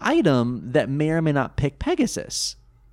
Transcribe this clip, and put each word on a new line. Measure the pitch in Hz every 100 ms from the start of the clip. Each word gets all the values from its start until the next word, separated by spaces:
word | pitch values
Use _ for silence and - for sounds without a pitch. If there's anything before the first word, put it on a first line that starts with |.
item | 220 330 202 127 120 123 87
that | 139 117
may | 139 151
or | 165
may | 160
not | 143 123 -
pick | 143 -
Pegasus? | - 359 240 - - - - - _ _ _